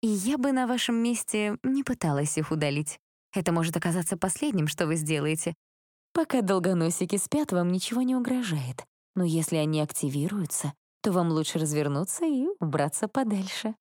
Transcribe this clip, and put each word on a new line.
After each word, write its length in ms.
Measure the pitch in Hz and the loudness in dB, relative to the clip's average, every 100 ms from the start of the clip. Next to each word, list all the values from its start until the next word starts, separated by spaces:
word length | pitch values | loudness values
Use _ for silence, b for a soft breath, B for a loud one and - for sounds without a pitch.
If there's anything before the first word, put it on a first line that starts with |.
| 226 | 2
И 20 | |
я 300 | 208 190 285 | 2 2 2
бы 140 | 262 | 2
на 160 | 262 254 | 2 2
вашем 340 | 247 240 233 | 0 2 2
месте 560 | 233 233 - 214 208 208 | 2 0 -2 0 0 -2
не 180 | 254 269 | -2 -2
пыталась 560 | 269 254 165 143 151 - | 0 -2 0 2 0 0
их 140 | 151 | -2
удалить. 480 | 160 151 143 151 - _ _ _ | 0 0 0 -4 -8 _ _ _
Это 160 | - 175 | -2 2
может 260 | 170 165 165 | 2 2 0
оказаться 400 | 170 175 170 185 | 0 0 -2 -2
последним, 520 | 185 - 294 202 151 | -2 0 0 0 0
что 180 | - 165 | 0 0
вы 80 | |
сделаете. 580 | 160 151 156 147 160 - 170 _ _ _ _ _ | 0 0 0 0 -2 -4 -6 _ _ _ _ _
Пока 300 | - 320 262 | -2 0 2
долгоносики 760 | 196 190 180 180 165 175 180 202 | 2 2 2 2 2 0 -2 -2
спят, 340 | - 294 302 | 0 0 0
вам 220 | 180 175 | 2 2
ничего 300 | 185 - 233 | 0 0 -2
не 120 | 254 | 0
угрожает. 680 | 254 240 254 233 156 127 123 - _ _ - | 0 0 -2 0 -2 -4 -8 -14 _ _ -2
Но 80 | |
если 320 | 180 160 160 160 | 2 2 0 0
они 240 | 151 156 | 2 0
активируются, 920 | 151 - 147 143 156 208 165 - 151 - _ _ | 0 -2 -2 0 -2 -2 -4 -2 -4 -8 _ _
то 80 | - | 0
вам 220 | 185 170 | 2 2
лучше 260 | 156 156 170 | 0 0 -2
развернуться 680 | 156 151 147 143 143 - | 0 0 0 0 -2 -2
и 220 | 339 277 294 403 | 0 0 0 -2
убраться 480 | 160 147 147 - 214 | -2 0 0 0 -4
подальше. 680 | - 254 208 190 - 214 220 | -2 0 -2 -2 -6 -6 -8